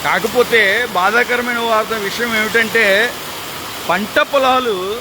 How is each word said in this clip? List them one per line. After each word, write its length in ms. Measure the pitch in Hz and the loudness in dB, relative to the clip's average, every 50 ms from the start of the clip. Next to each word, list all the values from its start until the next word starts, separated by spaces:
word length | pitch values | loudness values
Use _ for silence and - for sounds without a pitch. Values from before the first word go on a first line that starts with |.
| - | 0
కాకపోతే 800 | 143 165 185 - 226 208 247 240 - 233 226 208 190 196 226 247 233 | 0 -2 0 -2 0 2 0 2 4 4 2 4 4 2 0 -2 -2
బాధాకరమైన 640 | 196 180 180 196 214 240 226 214 247 240 240 247 240 233 | 0 0 0 2 2 2 2 2 0 -2 -2 -2 -2 -2
వార్త, 340 | 233 233 220 220 220 - | 0 0 0 0 0 -2
విషయం 440 | 220 220 202 196 - 214 240 240 226 | -4 -4 -4 -4 -4 -4 -4 -2 0
ఏమిటంటే 720 | 214 214 220 185 233 226 214 185 233 220 202 190 202 226 240 - - - - - - - - - - - - - - - - | -2 -2 2 2 0 0 2 2 2 4 4 4 4 2 0 -2 -8 -10 -10 -10 -10 -12 -10 -10 -10 -10 -10 -12 -8 -2 -2
పంట 300 | 170 185 214 202 - 302 | 0 0 -2 0 0 0
పొలాలు 800 | 294 285 285 277 262 254 262 254 254 240 202 185 185 196 214 240 | 0 2 2 2 2 4 2 2 2 0 -2 -2 -4 -6 -6 -8